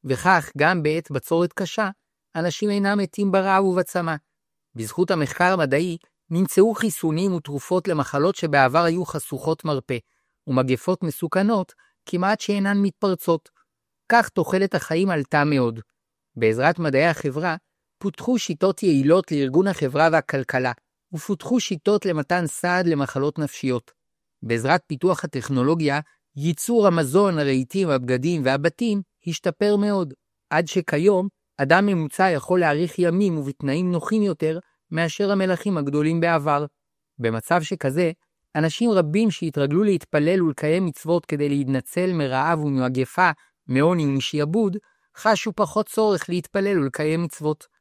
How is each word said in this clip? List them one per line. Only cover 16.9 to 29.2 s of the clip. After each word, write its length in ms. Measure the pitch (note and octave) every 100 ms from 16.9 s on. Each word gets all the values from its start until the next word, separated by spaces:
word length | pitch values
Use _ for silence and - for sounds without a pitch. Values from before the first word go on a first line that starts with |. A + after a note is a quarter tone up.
| C3 E3
החברה, 500 | D#3 C#3+ C3+ F3 D#3 - _ _ _
פותחו 420 | G3 - - B3
שיטות 440 | - D#3+ F#3+ F#3
יעילות 480 | F#3+ C#3+ C3+ F3+ -
לארגון 360 | D3 C3+ D3 G3
החברה 420 | F#3 C#3+ D3 D#3+
והכלכלה, 600 | D#3 - C#3 B2+ B2+ B2+ A#2+ _ _ _
ופותחו 480 | E3 - G3 - B3
שיטות 460 | - F3 - G#3 G3
למתן 420 | D#3 C#3 F3 E3
סעד 400 | - F3+ F3+ E3+
למחלות 520 | D3+ C#3 C3+ C#3+ D3+
נפשיות. 520 | D3 - C3 B2 - _ _ _ _ _
בעזרת 400 | A2 A#2 C3 F3 -
פיתוח 360 | D3 F3+ E3
הטכנולוגיה, 760 | D#3+ C3+ A#2 C3 C3 E3 D3+ C#3 D3+ _ _ C#3
ייצור 520 | D#3 E3 - A#3 G3+
המזון, 520 | E3 C#3 E3 G3+ D#3+
הרהיטים, 500 | C#3+ C3 B2+ F#3+ F3+
הבגדים 520 | C3+ B2 B2+ D3+ E3+ C3
והבתים 560 | C#3 D#3+ - A#3 G3+ - _